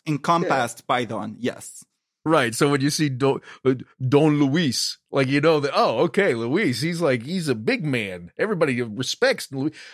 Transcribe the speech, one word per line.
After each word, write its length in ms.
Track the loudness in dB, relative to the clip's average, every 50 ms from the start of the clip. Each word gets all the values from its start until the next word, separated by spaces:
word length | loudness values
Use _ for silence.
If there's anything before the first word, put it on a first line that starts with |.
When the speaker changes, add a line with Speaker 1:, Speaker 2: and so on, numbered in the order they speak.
| -6
Speaker 1:
encompassed 760 | -4 -4 -2 0 0 2 2 2 0 0 0 0 -2 -6 -8
Speaker 2:
Yeah. 60 | -4
Speaker 1:
by 180 | -2 -2 -2 -2
Don, 300 | -4 -6 -8 -8 -10 -8 -6
yes. 460 | -6 -6 -6 -6 -12 -18 -20 -20 -20 _ _ _ _ _ _ _ -2
Speaker 2:
Right. 300 | 2 2 2 2 2 0
So 160 | 0 2 2
when 120 | 2 2
you 100 | 0 0
see 180 | 0 0 -2 -2
Don, 320 | -2 0 0 0 0 0 -4 -14 -12 -4 -2
uh, 80 | 0 0 -2 -4 _ _ -6
Don 400 | 0 2 4 4 6 4 4 4
Luis, 600 | 2 2 2 2 2 0 0 -2 -4 -6 -8 -12 _ _
like, 180 | 0 0 0
you 140 | 2 2 2
know 180 | 4 4 4 2
that, 120 | 2 0 2
"Oh, 280 | 2 2 2 2 2
okay, 340 | 0 2 2 2 2 2 2
Luis, 440 | 0 0 0 0 0 0 0 0 -2
he's 220 | -2 -4 -2 0
like, 220 | 0 0 0 0 -2
he's 240 | -4 -6 -4 -2
a 80 | -2 -2
big 280 | -2 0 -2 -2 -2 -2
man. 480 | -2 -2 -2 -4 -6 -8 -12 -14 -10 _
Everybody 420 | -4 -2 -2 0 0 0 0 0 0 -2
respects 680 | -4 -4 -6 -6 -6 -4 0 0 0 0 -2 -6 -10
Luis," 220 | -6 -6 -4 -6 -6 -10 -18 -20